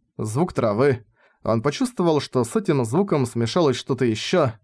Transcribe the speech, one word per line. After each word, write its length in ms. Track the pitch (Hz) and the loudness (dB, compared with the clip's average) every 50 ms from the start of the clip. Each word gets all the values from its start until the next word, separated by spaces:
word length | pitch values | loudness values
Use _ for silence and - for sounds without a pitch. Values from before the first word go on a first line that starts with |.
| _ _ _ | _ _ _
звук 360 | - - 107 107 135 180 180 - | -10 -8 -4 -2 -2 -2 -2 -2
травы. 520 | - 120 110 101 107 135 147 127 110 - _ _ _ _ _ _ _ - | -2 0 0 2 2 2 2 2 0 -4 _ _ _ _ _ _ _ -2
Он 180 | 104 110 117 | -2 0 0
почувствовал, 580 | 107 147 147 - 269 247 - - 180 170 156 143 | 0 -2 -2 -2 -4 -4 -2 0 0 2 2 0
что 240 | - - - 131 120 | 0 -2 -2 -2 -2
с 120 | - - | 0 -2
этим 300 | 220 208 - 156 135 123 | -2 0 0 0 0 0
звуком 400 | 107 120 175 208 202 170 147 127 | 0 0 0 0 2 2 0 0
смешалось 520 | 117 - 117 117 110 - 180 170 143 123 | 0 -2 -2 -2 0 0 2 2 2 0
что-то 280 | - - - 135 - 135 | 0 -2 -4 -2 0 0
еще. 460 | 117 110 107 - - - 180 147 120 - - | 0 0 -2 -2 0 2 2 2 2 0 -6